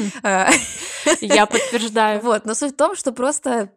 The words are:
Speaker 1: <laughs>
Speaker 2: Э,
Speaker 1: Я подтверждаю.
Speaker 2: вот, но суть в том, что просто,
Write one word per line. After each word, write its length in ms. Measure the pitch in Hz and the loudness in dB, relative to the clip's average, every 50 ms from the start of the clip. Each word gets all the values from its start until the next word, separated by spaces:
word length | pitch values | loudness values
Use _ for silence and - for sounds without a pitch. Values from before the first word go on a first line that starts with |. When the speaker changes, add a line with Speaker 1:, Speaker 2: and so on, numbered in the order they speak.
Speaker 1:
<laughs> 220 | 220 208 - 254 - | 0 -2 -4 -4 -2
Speaker 2:
Э, 220 | 214 190 185 185 - 330 269 - - - - - - - - - 294 320 - | 0 2 2 4 4 2 2 0 -4 -12 -12 -12 -12 -10 -2 0 0 0 0
Speaker 1:
Я 240 | - 202 - 214 208 | 2 2 4 4 4
подтверждаю. 760 | 208 - 226 554 523 - 240 220 226 214 220 220 214 214 208 | 4 2 0 0 0 -2 -2 -2 -2 0 2 2 2 2 0
Speaker 2:
вот, 240 | 220 240 220 214 - | 0 0 0 0 0
но 80 | 214 - | -4 -4
суть 200 | - 285 285 269 | -2 -4 -2 0
в 20 | - | 0
том, 180 | 294 339 392 | 0 0 0
что 160 | - - 277 | -2 -4 -4
просто, 580 | 233 247 247 277 302 - - 262 247 233 202 196 _ | -2 -2 -2 -2 -2 -2 -2 -2 -2 -2 -2 -4 _